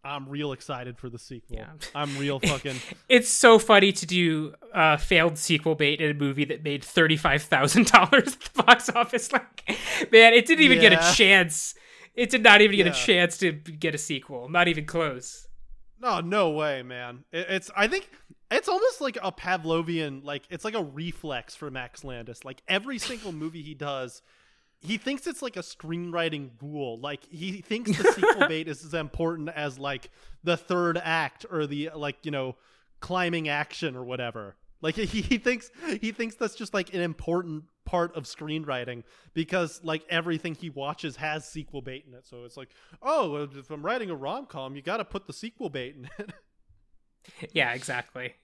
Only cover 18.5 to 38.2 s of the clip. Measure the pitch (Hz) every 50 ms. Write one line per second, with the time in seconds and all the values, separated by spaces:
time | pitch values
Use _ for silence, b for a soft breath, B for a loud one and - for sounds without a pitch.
18.5 | 220 277 - - 359 381 440 523 480 - 294 262 214 240 190 190 175 - - 180
19.5 | 185 180 156 160 165 165 170 165 170 165 156 147 135 135 139 143 147 143 _ _
20.5 | 180 160 - 220 214 220 175 143 135 147 165 175 - - - 156 135 120 113 -
21.5 | - - 156 147 131 131 123 120 - - - 135 127 120 117 117 117 - - 135
22.5 | 131 _ _ - 185 202 208 269 269 220 - - 240 226 214 202 165 151 156 165
23.5 | 160 170 143 151 151 135 147 147 139 135 131 123 - - _ _ _ _ _ _
24.5 | _ _ _ _ _ _ - 156 226 226 - 262 285 269 - 349 277 - 277 247
25.5 | - 185 170 - - _ - 156 165 175 175 175 170 170 165 165 156 147 139 127
26.5 | 117 110 139 143 151 147 139 123 113 117 131 147 143 143 - _ 180 156 170 190
27.5 | 185 202 165 - 214 226 247 214 190 - - 415 466 - 185 440 - 202 180 170
28.5 | 160 156 160 160 147 - 165 151 156 165 151 - - - 165 165 170 160 147 160
29.5 | 165 151 151 147 127 131 139 139 139 131 - - _ _ _ - - - - 170
30.5 | 170 160 - - 180 180 175 170 165 175 170 165 160 165 156 135 _ _ - -
31.5 | 185 160 151 143 - 143 147 160 156 156 147 143 135 _ - 156 147 139 131 131
32.5 | 123 _ _ _ _ _ _ _ _ - - - 180 185 180 170 170 165 156 151
33.5 | 147 147 147 - - - 175 151 127 127 127 120 127 127 123 120 110 117 104 98
34.5 | - _ _ - - _ - 160 160 220 214 190 - 214 - - 262 214 - 247
35.5 | 247 233 - - B B 339 320 B 220 - 220 214 - 233 226 - _ 247 208
36.5 | - - 220 190 - 202 180 - 190 180 175 170 151 - - - 170 180 180 165
37.5 | 156 156 151 _ _ _ _ - - 180 170 175 175 165